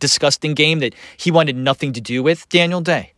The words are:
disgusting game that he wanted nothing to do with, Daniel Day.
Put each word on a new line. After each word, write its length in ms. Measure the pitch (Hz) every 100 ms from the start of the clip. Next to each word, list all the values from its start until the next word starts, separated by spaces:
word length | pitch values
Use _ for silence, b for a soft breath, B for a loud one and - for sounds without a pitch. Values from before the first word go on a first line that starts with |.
disgusting 540 | 139 - 143 - 156
game 260 | 147 151 160
that 140 | 127 - B B
he 160 | -
wanted 240 | 165 156 127
nothing 380 | 131 135 143
to 80 | 120
do 200 | 107 123
with, 240 | 131 165 -
Daniel 320 | 175 170 180
Day. 320 | 170 156 -